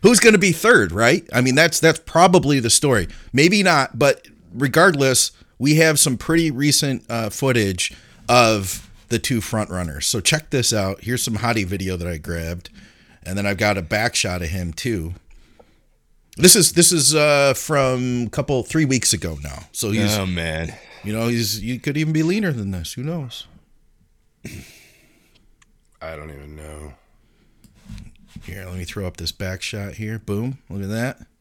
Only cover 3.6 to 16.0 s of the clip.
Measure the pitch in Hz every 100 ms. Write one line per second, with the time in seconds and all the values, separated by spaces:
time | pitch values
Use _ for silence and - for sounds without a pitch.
3.6 | 185 156 131 117 139 - - - - 113
4.6 | 139 165 190 147 135 123 - - _ _
5.6 | 135 151 160 151 156 120 - 165 165 123
6.6 | 143 139 147 131 - 117 110 - 135 120
7.6 | 101 92 - - - - - 123 117 107
8.6 | 95 - - - - 117 - 120 - 110
9.6 | 107 90 85 71 - 113 - 156 - 139
10.6 | 117 110 95 98 - 120 - 107 117 113
11.6 | 92 95 95 90 87 82 73 85 82 87
12.6 | - - - _ _ _ - 98 101 95
13.6 | 104 98 80 107 120 - 104 90 85 95
14.6 | 87 78 123 107 80 85 _ - _ _
15.6 | _ _ _ _